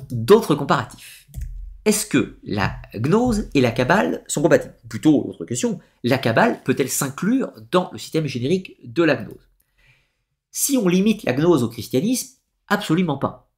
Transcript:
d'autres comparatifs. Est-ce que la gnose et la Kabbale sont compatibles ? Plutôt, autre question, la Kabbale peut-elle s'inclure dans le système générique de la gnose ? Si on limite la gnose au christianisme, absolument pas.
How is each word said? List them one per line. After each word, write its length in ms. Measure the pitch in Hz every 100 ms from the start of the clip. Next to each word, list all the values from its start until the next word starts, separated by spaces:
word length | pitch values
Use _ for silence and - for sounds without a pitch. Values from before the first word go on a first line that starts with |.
| -
d'autres 460 | 117 117 208 - 151
comparatifs. 720 | 143 143 - - - - _ - - - - -
Est-ce 220 | - 208 -
que 340 | 143 - -
la 400 | - 104 95 - - -
gnose 540 | 120 208 247 208 -
et 60 | -
la 100 | 123
Kabbale 540 | 113 127 180 240 - -
sont 160 | -
compatibles ? 320 | 151 143 - - 113
Plutôt, 360 | 113 151 143
autre 200 | 104 98
question, 340 | 82 120 240 202 - _
la 160 | 120 127
Kabbale 460 | 123 113 226 -
peut-elle 260 | - 131 131
s'inclure 600 | - 139 135 180 262 233 - 110
dans 200 | 180 185
le 60 | 113
système 280 | - 160 151
générique 500 | 123 123 185 190 -
de 220 | - 117
la 100 | 170
gnose ? 340 | 135 - - _ _ _ _ _ _ _ _ _ _ _
Si 260 | - - 269
on 120 | 190
limite 340 | 180 208 220
la 100 | -
gnose 300 | 123 165 160
au 60 | 117
christianisme, 720 | - - 123 190 254 - _ _ _ _
absolument 520 | 202 - 160 180 139
pas. 260 | 107 - _